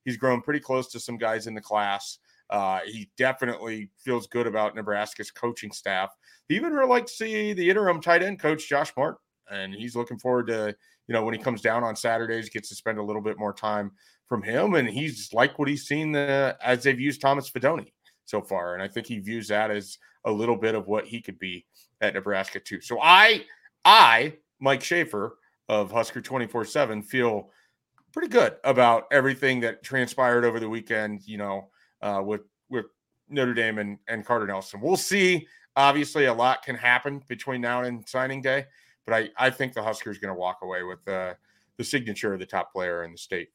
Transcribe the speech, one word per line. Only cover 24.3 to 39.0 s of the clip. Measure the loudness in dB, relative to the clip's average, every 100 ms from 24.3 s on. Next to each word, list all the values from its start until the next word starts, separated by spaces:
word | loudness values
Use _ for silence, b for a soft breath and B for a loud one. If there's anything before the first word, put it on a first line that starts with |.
| -6 _ _
Mike | 0 0
Schaefer | 0 0 0 -4 -6 -8 _ _ -2
of | 0 0
Husker | -2 -2 -6
twenty-four | -6 -4 -2 -4 -2
seven, | 0 0 -2
feel | -4 0 2 0 -8 _ _ _ _ _ _
pretty | -8 2
good | 4 4 2
about | 2 6 6 6 4
everything | 4 4 2 0 2
that | -2 -4
transpired | -4 -2 -2 2 4 4
over | 2 0
the | -4
weekend, | -6 -2 -2 -2 -8 -10
you | -8
know, | -6 -6 -10 _ _ _
uh, | -4 -4
with, | -2 -6 -8 _ _
with | -6 -6 _ _ _ _
Notre | -2 0
Dame | 2 0 0
and, | -6 -8 -8
and | -10 -2
Carter | -2 0
Nelson. | -6 -8 -6
We'll | -2 -2
see. | 0 2 2 2 b b b 4
Obviously, | 4 4 -2 2 2
a |
lot | 4 2 2
can | -4
happen | 0 2 2 0 -10 -10
between | -10 -6 -4
now | -2 -2
and | -4 -8 -6
signing | -4 -4 -2
day, | -2 -2 -4 _ _ _